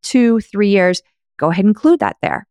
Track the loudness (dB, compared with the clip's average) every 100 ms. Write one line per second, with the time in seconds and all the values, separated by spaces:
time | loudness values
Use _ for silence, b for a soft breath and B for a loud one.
0 | -2 0 2 0 -2 -2 0 2 0 -2
1 | _ _ _ -6 -4 0 0 2 2 2
2 | -2 -4 -6 -6 -12